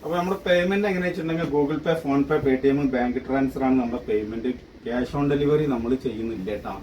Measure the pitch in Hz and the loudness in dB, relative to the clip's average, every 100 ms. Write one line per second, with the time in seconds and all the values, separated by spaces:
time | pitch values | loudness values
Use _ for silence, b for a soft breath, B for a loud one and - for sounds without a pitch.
0 | 151 175 180 190 190 175 180 196 208 185 | -2 -2 0 -2 2 2 4 2 2 0
1 | 180 160 160 165 160 143 143 156 - 160 | -2 -2 -2 -2 0 0 0 0 0 -2
2 | 139 139 135 151 139 131 139 139 143 127 | 2 0 2 2 4 4 4 2 2 0
3 | 123 123 127 135 135 135 131 131 120 120 | 0 -2 -2 0 0 0 2 2 2 -4
4 | 113 107 107 113 117 123 - - - 120 | -2 -2 -2 -4 -4 -6 -10 -12 -6 -4
5 | 123 147 143 143 143 151 147 123 117 131 | -2 -2 0 2 2 2 2 -2 0 -2
6 | 127 110 113 107 92 104 110 85 | -2 -4 -6 -6 -6 -6 -8 -10